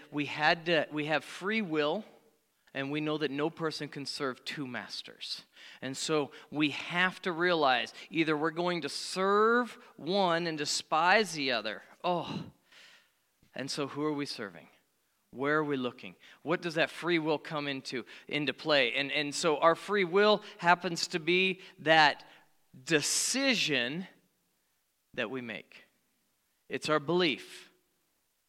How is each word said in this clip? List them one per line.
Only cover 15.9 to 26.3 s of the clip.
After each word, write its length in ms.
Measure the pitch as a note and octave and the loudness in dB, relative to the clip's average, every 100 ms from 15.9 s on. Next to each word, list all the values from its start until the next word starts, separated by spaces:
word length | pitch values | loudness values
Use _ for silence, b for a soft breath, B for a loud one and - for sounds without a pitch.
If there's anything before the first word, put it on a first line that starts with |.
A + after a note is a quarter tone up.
| A#2+ G2 F2+ b b | -6 -16 -20 b b
What 180 | C3+ F3 | -4 -2
does 140 | E3+ D#3+ | -2 0
that 160 | D3 | 0
free 260 | - D#3+ E3+ | 0 -2 0
will 220 | D#3 D3 | 0 -2
come 280 | - D#3 C#3+ | -2 -6 -4
into, 380 | C3+ - C3 G#2+ B B | -6 -6 -8 -8 B B
into 260 | D3 C#3+ | -2 -2
play? 400 | B2+ D#3 D3 A#2+ B2 | -2 2 4 4 2
And, 160 | C#3 | -2
and 220 | C#3 D3 | -2 -2
so 240 | C#3 F3 C#3+ | 0 0 4
our 160 | D#3+ | 4
free 320 | D#3+ - G3+ F3+ | 4 0 0 2
will 380 | F#3 G#3 G#3 B B | 4 6 4 B B
happens 480 | E3+ F3 F#3+ E3 - | 4 4 2 -4 -4
to 120 | F3+ | -4
be 420 | D#3 F3+ F#3+ F#3 B B | 2 2 2 -2 B B
that 440 | D3 D#3+ D3 - - b b _ _ C3+ B2+ | 6 8 8 4 -8 b b _ _ -18 0
decision 1200 | D#3+ C#3+ - - B3+ C#4 G#3+ D#3+ C3+ A#2+ D#3 F#3 - _ _ _ _ _ _ _ _ _ - | 2 2 0 0 0 2 2 2 0 0 -4 -10 -16 _ _ _ _ _ _ _ _ _ -8
that 160 | A2+ | -6
we 100 | C3 | -6
make. 460 | A#2+ G2 - - - _ _ _ _ | -10 -12 -14 -20 -20 _ _ _ _